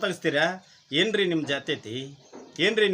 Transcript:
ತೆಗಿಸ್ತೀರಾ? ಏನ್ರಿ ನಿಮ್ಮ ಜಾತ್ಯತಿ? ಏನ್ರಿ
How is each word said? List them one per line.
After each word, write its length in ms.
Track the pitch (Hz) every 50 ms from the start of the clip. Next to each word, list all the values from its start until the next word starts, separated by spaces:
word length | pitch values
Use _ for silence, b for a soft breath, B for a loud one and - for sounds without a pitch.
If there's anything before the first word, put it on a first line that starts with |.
| 220
ತೆಗಿಸ್ತೀರಾ? 420 | 196 175 - - 165 139 143 156 170 185 190 B B B B B B 131 147
ಏನ್ರಿ 240 | 185 220 202 214 196 180
ನಿಮ್ಮ 140 | 170 160 143 127 139
ಜಾತ್ಯತಿ? 440 | 139 127 - 147 127 - 107 113 127 135 139 143 - - - - - - - - - 156
ಏನ್ರಿ 220 | 202 226 214 214 196